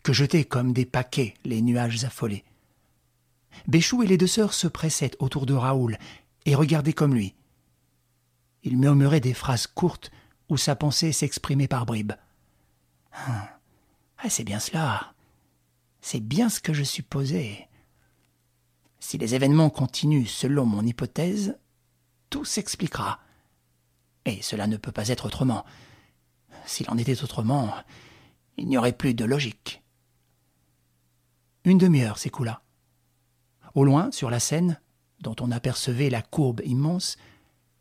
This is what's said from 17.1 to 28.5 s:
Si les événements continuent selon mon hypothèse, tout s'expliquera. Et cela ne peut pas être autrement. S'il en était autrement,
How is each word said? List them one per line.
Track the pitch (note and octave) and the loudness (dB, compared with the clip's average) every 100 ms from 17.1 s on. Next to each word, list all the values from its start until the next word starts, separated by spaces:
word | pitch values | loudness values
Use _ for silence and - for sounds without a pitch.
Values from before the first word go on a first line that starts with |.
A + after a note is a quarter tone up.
| C#3+ C3+ F3 A#2 G2 - _ _ _ _ _ _ _ _ _ _ _ _ _ | -4 -2 -2 -4 -10 -18 _ _ _ _ _ _ _ _ _ _ _ _ _
Si | - D3+ | -10 -6
les | A#2 C3 | -2 2
événements | C#3 D3+ D#3 | 4 6 6
continuent | - C3 - D3 D3+ A2+ | 4 -4 0 2 2 2
selon | - B2+ C#3+ A#2+ | -2 0 2 2
mon | G#2 | 2
hypothèse, | A2+ A#2+ A2+ - E3+ G#3 G3+ - _ _ _ _ _ _ - | 0 -2 -6 -4 -2 -2 -4 -6 _ _ _ _ _ _ -12
tout | C#4+ C#4+ | -10 -6
s'expliquera. | - G3+ - F3+ - F#2+ - _ _ _ _ _ _ _ _ _ _ - | -6 -6 -6 -6 -4 -6 -8 _ _ _ _ _ _ _ _ _ _ -8
Et | G2 | -6
cela | - G#2 G#2 | -6 -4 -4
ne | A2 | -4
peut | - | -6
pas | - G#2+ | -6 -4
être | B2 G#2 | -4 -4
autrement. | - C3 A2+ - - - - _ _ _ _ _ - - | -2 0 0 -6 -20 -20 -20 _ _ _ _ _ -20 -12
S'il | - - | -8 -4
en | A#2 | -2
était | A#2 B2+ | -2 -2
autrement, | C3 - A2 C#3+ G#2+ - - - - - _ _ _ | -4 -4 0 0 -2 -6 -14 -20 -20 -20 _ _ _